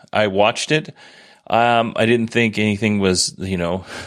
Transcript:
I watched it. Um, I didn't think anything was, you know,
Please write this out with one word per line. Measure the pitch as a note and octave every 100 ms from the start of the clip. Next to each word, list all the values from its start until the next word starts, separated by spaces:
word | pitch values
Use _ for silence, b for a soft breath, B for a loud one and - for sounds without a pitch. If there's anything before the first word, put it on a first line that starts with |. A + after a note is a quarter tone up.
| _
I | G#2 G#2+
watched | F#2+ G#2 A#2 -
it. | D3+ - B B B B B -
Um, | A2+ A#2+ A#2 A2+ -
I | A2+
didn't | A#2+ A2+
think | A#2+ A2+ G#2
anything | G#2+ G2+ A2 G#2
was, | F#2+ F2+ - -
you | F#2+ F#2
know, | E2+ F#2 B B